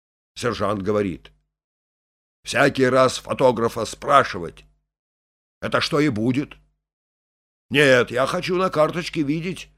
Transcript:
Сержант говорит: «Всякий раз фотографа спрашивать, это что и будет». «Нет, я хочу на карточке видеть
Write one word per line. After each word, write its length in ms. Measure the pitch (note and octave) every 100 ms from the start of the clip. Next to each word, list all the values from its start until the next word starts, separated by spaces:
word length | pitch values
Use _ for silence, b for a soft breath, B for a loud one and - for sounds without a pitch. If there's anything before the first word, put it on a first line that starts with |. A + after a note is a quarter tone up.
| _ _ _
Сержант 480 | - A#2+ F#2+ G2+ G#2
говорит: 520 | F#2+ G#2 G2+ D#2 - _ _ _ _ _ _ _ _ _ _ _ -
«Всякий 400 | A2+ C#3+ C3+ B2+
раз 320 | C3 C3 -
фотографа 680 | - A2+ C3 A2 A2+ A#2
спрашивать, 800 | G#2+ - B2+ C#3 A#2+ G2+ E2 - - _ _ _ _ _ _ _ _ _
это 200 | A2 C3+
что 180 | - D3+
и 80 | D3+
будет». 480 | G#2 A#2 B2+ C#3+ - _ _ _ _ _ _ _ _ _ _ -
«Нет, 420 | C#3 C#3+ B2+ A2+
я 140 | A#2 C3+
хочу 300 | F3+ E3+ F3+
на 140 | F#3+
карточке 540 | D3+ D3+ E3 E3+ D3+
видеть 460 | C#3 D#3+ E3+ E3 -